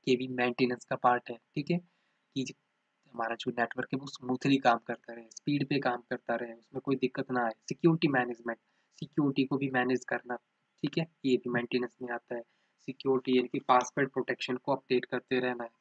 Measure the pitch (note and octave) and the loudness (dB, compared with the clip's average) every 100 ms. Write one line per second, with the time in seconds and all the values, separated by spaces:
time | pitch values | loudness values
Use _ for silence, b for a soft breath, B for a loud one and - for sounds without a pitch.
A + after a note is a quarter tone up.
0 | - B2 C3 B2+ B2 A#2+ B2+ B2 - C3 | 2 0 0 -2 -2 2 0 0 -6 0
1 | B2+ A#2+ - A#2 _ - C#3+ F3 - _ | 2 2 -2 -14 _ -8 -2 -2 -4 _
2 | _ _ _ C3+ B2+ - _ _ _ _ | _ _ _ -6 -6 -10 _ _ _ _
3 | _ A#2 A2+ A#2 C3 A#2+ A#2 - - C3+ | _ -6 -4 -4 -4 -2 -2 -2 -6 -6
4 | C#3 - B2+ B2+ C#3+ C3+ B2+ A#2 - A#2 | -8 -12 -4 -2 2 4 4 2 -2 -10
5 | - A#2 A#2 - - C#3+ C3+ C#3+ B2+ A#2+ | -8 -16 -16 -8 -2 -2 0 0 0 -4
6 | - B2 - A#2 A#2+ A2+ _ C3+ C#3 C3 | -6 -8 -4 -4 -4 -12 _ -8 -2 0
7 | B2+ - C3 B2 A#2 - - - E3+ D#3+ | 0 -2 -4 0 -2 -4 -10 2 4 4
8 | D#3+ C3 B2 A#2 A#2 A#2 _ _ _ - | 2 2 0 -4 -8 -8 _ _ _ -16
9 | - - C#3+ C#3 C3 C3+ C3+ B2+ B2+ B2+ | -6 0 2 2 0 0 0 0 2 0
10 | - B2 - A#2+ _ _ _ _ C#3+ - | 0 -6 -4 -10 _ _ _ _ -4 -2
11 | D#3+ _ C3+ B2 B2 A#2+ A#2+ B2+ B2 _ | -4 _ 2 2 2 -2 0 -2 -2 _
12 | B2+ A#2+ _ A#2+ A#2 _ _ _ - B2+ | -8 -8 _ -10 -10 _ _ _ -14 -4
13 | C3+ C3 C3 B2+ B2 - - B2 B2 - | 2 2 4 2 2 -4 4 4 4 -2
14 | C3+ - A#2+ - - B2 - - _ B2 | -2 -2 -4 -6 -4 -4 -2 -4 _ 0
15 | - B2 _ B2+ B2+ A#2+ A#2 _ | 0 -8 _ 0 0 -4 -10 _